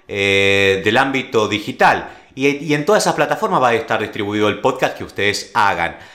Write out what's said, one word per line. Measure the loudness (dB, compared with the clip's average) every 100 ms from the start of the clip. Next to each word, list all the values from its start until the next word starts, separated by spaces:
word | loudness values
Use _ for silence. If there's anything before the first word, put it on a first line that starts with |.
| -8
eh, | -2 2 2 2 4 2 2
del | 2 2
ámbito | 2 -2 -2 0 0
digital. | -2 -6 0 2 2 -4 -16 -18
Y, | -2 -2 0
y | -2
en | -2
todas | 2 2
esas | 2
plataformas | 0 0 -2 -2 0
va | 2
a |
estar | 0 0 -2
distribuido | -4 -6 -4 0 0
el | 0
podcast | -2 0 -2 -4
que |
ustedes | -10 -4 -2 -2 -4
hagan. | 0 2 2 -2 -6 -16